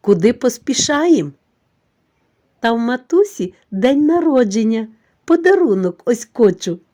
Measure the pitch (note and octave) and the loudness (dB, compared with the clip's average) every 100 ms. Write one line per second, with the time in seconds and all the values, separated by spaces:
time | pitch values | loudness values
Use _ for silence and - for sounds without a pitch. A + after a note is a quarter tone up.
0 | - G3 G3 B3 B3+ - - B3+ - C#4+ | 2 2 2 0 -4 -4 -6 -4 -2 -2
1 | E4+ D4 D3 C#3 _ _ _ _ _ _ | 2 0 0 -12 _ _ _ _ _ _
2 | _ _ _ _ _ _ A#3 A#3 A#3 B3 | _ _ _ _ _ _ -2 -2 -2 -4
3 | B3+ E4+ G4+ - F3+ _ _ G3 B3 C#4 | _ 0 0 -2 -10 _ _ -2 0 2
4 | D4 E4+ E4 C4+ A3 G#3 A3 A3+ A3 _ | 2 2 2 0 0 0 -2 -2 -6 _
5 | _ _ - E4+ E4+ F#4+ E4 F#3+ F#3 F3+ | _ _ -2 0 2 2 2 0 -2 -6
6 | - A#3+ - - G#3+ F#3 - E3+ _ | -4 -4 -4 0 0 2 -8 -10 _